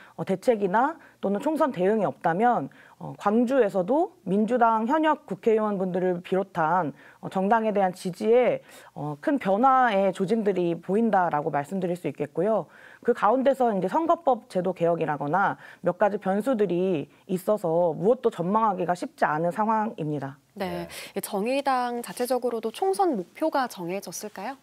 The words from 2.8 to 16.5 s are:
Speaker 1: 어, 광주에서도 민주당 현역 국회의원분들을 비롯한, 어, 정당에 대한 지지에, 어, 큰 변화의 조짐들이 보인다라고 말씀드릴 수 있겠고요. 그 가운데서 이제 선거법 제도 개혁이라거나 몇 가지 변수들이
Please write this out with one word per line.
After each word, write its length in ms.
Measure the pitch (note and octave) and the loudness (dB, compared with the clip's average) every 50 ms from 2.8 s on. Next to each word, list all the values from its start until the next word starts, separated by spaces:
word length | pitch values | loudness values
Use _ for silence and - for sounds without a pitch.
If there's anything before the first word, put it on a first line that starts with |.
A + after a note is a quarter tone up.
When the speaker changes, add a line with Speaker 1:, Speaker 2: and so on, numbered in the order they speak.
| - - - _ | -20 -20 -20 _
Speaker 1:
어, 140 | E3 D3+ C#3 - | -14 -14 -12 -2
광주에서도 960 | - G3+ G#3 A#3 B3 A3+ C4+ C4+ A3+ G3 - F#3+ F3+ F#3 B3+ D#4 F4+ - - _ _ | 0 2 2 2 2 2 4 2 2 2 2 -2 0 2 2 0 0 -2 -4 _ _
민주당 640 | F3+ F#3 G#3 A3 G3 B3 B3 A#3 A3+ A3+ A3 A3+ | -2 0 0 2 2 2 4 4 4 4 2 0
현역 400 | A3+ D4+ D#4+ D#4 D#4 D4 - - | 0 2 2 2 2 0 0 -4
국회의원분들을 960 | - G3 - - A3+ A3 A3 G#3+ G#3 G3+ F#3 F#3+ F#3 F3 F#3 F3 F#3 F3+ F3 | -10 -12 -2 0 2 2 2 2 0 -2 -2 -2 -2 -2 0 0 0 -2 -2
비롯한, 720 | F3+ - F#3 F#3 G3 G3 _ F3+ D#3+ D#3 F3 F#3 E3+ C#3+ - - - - - _ | -4 -2 -2 -2 -2 -2 _ -2 0 2 2 2 0 -2 -6 -10 -18 -20 -20 _
어, 100 | - E3 | -14 -6
정당에 440 | - F#3+ F#3+ G3+ A#3 A3+ A3 A3 G3 | -4 -2 2 2 2 2 2 0 0
대한 200 | G3+ G3 F#3 F3+ | 0 0 0 -2
지지에, 680 | - - F#3 E3+ - G#3+ G#3+ A#3 B3+ B3 G3+ C#3+ - - - - - - - _ | -4 -8 -8 -6 -4 0 2 4 4 4 2 0 -2 -6 -14 -20 -20 -20 -20 _
어, 240 | - D3 D3+ D3 C#3+ | -10 -8 -8 -10 -6
큰 180 | - D#4+ C#4+ - | -2 -2 -2 0
변화의 720 | - G3 F#3+ G3+ B3+ C4+ C4 C4 B3+ A#3+ G3+ F#3+ G3 F#3+ F#3 | 0 0 2 4 4 4 4 4 4 4 2 2 2 0 0
조짐들이 680 | - G3 E3 A#3 A3+ G3+ G#3 F#3+ F#3 F3 E3+ E3 E3 | -2 -2 -2 0 0 0 0 0 0 0 -2 -2 -4
보인다라고 680 | - - F#3+ A3 A#3 A3+ G3+ F#3+ F3+ E3 D3 D3 D3 D#3+ | -4 -2 0 0 2 2 2 2 2 2 0 -2 -2 -2
말씀드릴 460 | D3+ C#3+ C#3+ - G3 F#3+ F3+ F3 F3 | -2 -4 -4 -4 -6 -4 -2 -4 -4
수 120 | F3 - D#3 | -4 -4 -8
있겠고요. 580 | C#3 - D3 C#3+ - D#3+ F3 G#3+ A3 G3 D3+ - - - - - - - | -6 -6 -8 -6 -4 -2 0 0 0 -2 -2 -6 -14 -20 -20 -20 -20 -4
그 120 | - - A#3+ | -2 0 0
가운데서 640 | - - G3+ A3+ C4+ B3 C#4 C4 - B3+ A#3 G#3 F#3 | 2 4 2 2 4 4 2 2 4 2 2 2 0
이제 100 | F3 F#3+ | -2 0
선거법 600 | G3 C#4 E4 D#4+ E4+ E4 - C#4 B3+ A3 - - | 0 0 2 2 0 2 2 0 0 0 -2 -4
제도 240 | - F#3 F3 F#3+ F3+ | -4 -2 -2 -2 -2
개혁이라거나 840 | - E3+ E3 E3+ E3 D#3+ D#3 D3+ C#3+ D3+ C#3+ D#3 F#3+ G3+ E3+ C3+ - - - - - | 0 2 2 2 0 0 -2 -2 -4 -2 0 2 2 2 2 0 -4 -10 -20 -20 -4
몇 160 | - E3+ F3 - | -2 -2 2 2
가지 220 | G#3+ G3+ G3+ G3+ | 2 2 2 0
변수들이 920 | - F#3+ F#3+ G#3 G#3 C4+ | -2 0 0 0 0 0